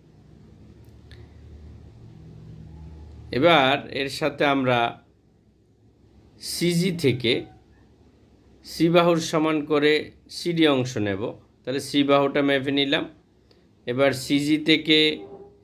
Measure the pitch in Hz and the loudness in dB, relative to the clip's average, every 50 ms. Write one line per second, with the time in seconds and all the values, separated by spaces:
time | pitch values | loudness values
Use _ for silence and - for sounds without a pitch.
0 | _ - - - - - - - - - - - - - - - - - - - | _ -20 -20 -20 -20 -20 -20 -20 -20 -20 -20 -20 -20 -20 -20 -20 -20 -20 -20 -20
1 | - - - - - - - - - - - - - - - - - - - - | -20 -20 -20 -20 -20 -20 -20 -20 -20 -20 -20 -20 -20 -20 -20 -20 -20 -20 -20 -20
2 | - - - - - - - - - - - - - - - - - - - - | -20 -20 -20 -20 -20 -20 -20 -20 -20 -20 -20 -20 -20 -20 -18 -18 -18 -18 -18 -20
3 | - - - - - - - 123 143 175 170 151 131 131 139 143 - - - 131 | -20 -20 -20 -20 -12 -6 -4 2 4 4 6 6 4 2 0 -2 -4 -10 -8 -8
4 | 139 139 131 - 160 143 135 - 156 143 139 139 131 127 123 120 117 120 - - | -8 -8 -6 -4 -4 -4 -2 0 0 2 2 0 2 2 2 2 0 -2 -4 -10
5 | _ _ _ _ _ _ _ _ _ _ _ _ _ _ _ _ _ _ _ _ | _ _ _ _ _ _ _ _ _ _ _ _ _ _ _ _ _ _ _ _
6 | _ _ _ - _ - _ - - - - - 170 175 175 170 180 196 170 165 | _ _ _ -20 _ -20 _ -18 -14 -10 -6 -2 -2 0 0 2 0 0 -2 0
7 | - 131 120 - - 110 135 - - - - - _ _ _ _ _ _ _ _ | 0 0 0 0 0 0 -2 -2 -4 -10 -18 -20 _ _ _ _ _ _ _ _
8 | _ _ _ _ _ _ _ _ _ _ - _ _ - - - 160 165 165 175 | _ _ _ _ _ _ _ _ _ _ -20 _ _ -18 -2 0 2 4 4 4
9 | 170 175 170 165 160 - - 160 156 156 156 151 143 - 151 147 147 151 151 147 | 4 4 2 2 0 -2 -2 0 0 0 0 -2 -2 0 0 2 4 4 2 2
10 | - - - - _ - - - - 175 175 165 160 151 139 131 123 127 - 113 | -2 -6 -16 -20 _ -18 -14 -8 -6 -4 0 2 4 4 4 2 0 -2 -2 -4
11 | 104 101 98 95 110 143 - - - _ _ _ _ 127 131 139 139 - - 143 | -2 -2 -2 -4 -6 -8 -10 -12 -20 _ _ _ _ -6 -6 -6 -6 -2 0 0
12 | 139 139 139 139 139 139 139 147 143 139 139 135 131 143 139 143 143 139 147 170 | 4 4 4 4 2 2 0 0 2 2 0 0 0 -2 0 0 0 0 0 -2
13 | - - - _ _ _ _ _ _ _ _ _ _ _ _ _ _ 120 123 127 | -2 -6 -12 _ _ _ _ _ _ _ _ _ _ _ _ _ _ -6 0 2
14 | 139 139 123 127 - - 143 143 143 147 156 147 151 160 156 151 156 160 156 156 | 2 2 2 -2 -4 -2 0 0 2 0 -2 0 2 2 2 2 4 2 4 4
15 | 156 156 151 - - - - - - - - _ | 4 2 0 -4 -10 -16 -18 -20 -20 -20 -20 _